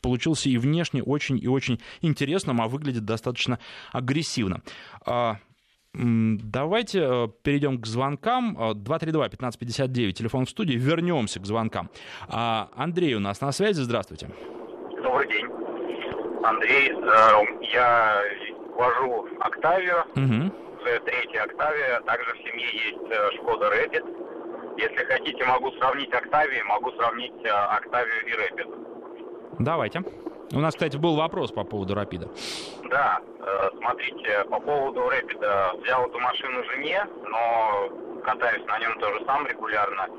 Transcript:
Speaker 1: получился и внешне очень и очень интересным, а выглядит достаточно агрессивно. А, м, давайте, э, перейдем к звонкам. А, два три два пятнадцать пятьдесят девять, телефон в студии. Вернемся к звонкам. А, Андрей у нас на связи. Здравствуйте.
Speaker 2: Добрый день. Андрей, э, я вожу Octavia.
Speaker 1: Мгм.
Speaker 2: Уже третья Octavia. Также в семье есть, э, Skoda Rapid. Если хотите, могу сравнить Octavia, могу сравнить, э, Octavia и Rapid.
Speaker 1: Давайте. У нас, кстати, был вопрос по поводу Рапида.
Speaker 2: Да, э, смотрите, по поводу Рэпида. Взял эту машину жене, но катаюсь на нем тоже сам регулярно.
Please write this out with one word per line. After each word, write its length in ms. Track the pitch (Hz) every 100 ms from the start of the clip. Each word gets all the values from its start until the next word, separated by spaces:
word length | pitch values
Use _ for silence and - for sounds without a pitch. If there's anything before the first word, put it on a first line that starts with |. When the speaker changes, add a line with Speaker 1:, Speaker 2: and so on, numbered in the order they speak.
Speaker 1:
получился 480 | 127 123 165 147 139
и 80 | 123
внешне 440 | 131 160 165 131
очень 380 | 120 143 - 131
и 60 | 123
очень 320 | 135 - 117 - -
интересным, 600 | 170 143 139 185 - 120
а 60 | 113
выглядит 380 | 135 147 120 104
достаточно 540 | 110 - 123 - 120 - - -
агрессивно. 680 | 120 127 147 156 - 98 90 - - - - -
А, 320 | 123 117 104 _ _ _ _ _ -
м, 420 | 120 113 110 104
давайте, 560 | 110 123 151 220 220 196
э, 260 | 143 123 117 -
перейдем 360 | - 143 143 127
к 60 | 110
звонкам. 720 | 117 135 143 220 254 233 -
А, 140 | 113
два 260 | 107 104 160
три 140 | 160
два 160 | 156 113
пятнадцать 280 | - 127 117
пятьдесят 360 | 120 113 131
девять, 240 | 127 107 87
телефон 300 | 113 131 127
в 20 |
студии. 260 | - 190 120
Вернемся 640 | 131 165 175 160 104 92
к 60 | 98
звонкам. 440 | 113 110 98 85 - - - -
А, 420 | 110 117 110 98 -
Андрей 400 | 156 175 165 110
у 60 |
нас 180 | 101 101
на 140 | 139
связи. 260 | 135 208 170
Здравствуйте. 500 | 123 117 95 - - - - - - - - -
Speaker 2:
Добрый 280 | 262 - -
день. 160 | - - - - - - - - - - -
Андрей, 480 | 113 - 113 139 139
э, 540 | - 101 110 110 107 104 - -
я 500 | 120 123 120 110 101 101 98 104 - - 117
вожу 540 | 123 120 131 117 - -
Octavia. 640 | - - 160 185 180 175 156 135
Speaker 1:
Мгм. 380 | 135 113 180 - - -
Speaker 2:
Уже 180 | 123 117 -
третья 400 | 123 120 113 107
Octavia. 580 | - 147 147 135 120
Также 300 | 120 117 117
в 40 | 113
семье 280 | 120 117 120
есть, 440 | 113 107 - -
э, 180 | 110 104 -
Skoda 340 | 120 113 104
Rapid. 540 | 104 156 - - - - - - - - -
Если 260 | - -
хотите, 400 | - 175 151 127
могу 300 | 127 127 131
сравнить 360 | 123 131 131 127
Octavia, 540 | 123 117 151 151 131
могу 280 | 101 104 123
сравнить, 400 | 120 117 117 123 -
э, 60 | 113
Octavia 760 | 104 101 104 - 123 117 113 117
и 60 |
Rapid. 360 | 113 95 113 98 - - - - - - - - -
Speaker 1:
Давайте. 420 | 123 165 110 170 190 - - - -
У 60 | 135
нас, 140 | 156
кстати, 220 | - 165 139
был 220 | 170 151
вопрос 340 | 160 185 123
по 140 | - 101
поводу 300 | 104 95 101
Рапида. 340 | 101 87 82 - - - - - 123
Speaker 2:
Да, 300 | 131 131 90 - 85
э, 280 | 98 98 98 -
смотрите, 680 | 117 123 123 131 120 104 98
по 80 | 120
поводу 480 | 143 147 135 117 247
Рэпида. 640 | 131 - - 104 98 95 90
Взял 240 | 123 127 123
эту 100 | 120
машину 440 | 123 123 131 127
жене, 400 | 113 131 147 185 208 117 127
но 920 | 113 117 113 110 101 98 - - -
катаюсь 420 | - 110 120 107 -
на 120 | 107
нем 180 | 113 110
тоже 260 | 110 101 120
сам 200 | 139 135
регулярно. 600 | 110 110 107 101 98 90